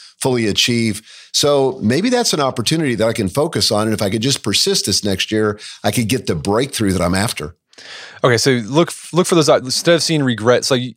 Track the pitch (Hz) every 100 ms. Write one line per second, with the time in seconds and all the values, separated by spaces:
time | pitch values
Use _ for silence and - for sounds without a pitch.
0 | - - 135 123 107 92 - 117 113 101
1 | - - - - 147 143 135 - 104 139
2 | 240 247 - 160 135 - 110 165 147 104
3 | 113 117 92 139 160 110 - 107 110 104
4 | 104 107 135 135 107 98 196 196 - 98
5 | 104 92 - 107 107 104 - - 107 123
6 | 110 127 - 92 101 107 143 - 101 92
7 | 87 92 113 - 76 - _ - - -
8 | - - 135 113 139 123 101 147 165 -
9 | - 160 180 170 147 131 127 - 170 165
10 | - 156 131 113 113 120 - 131 127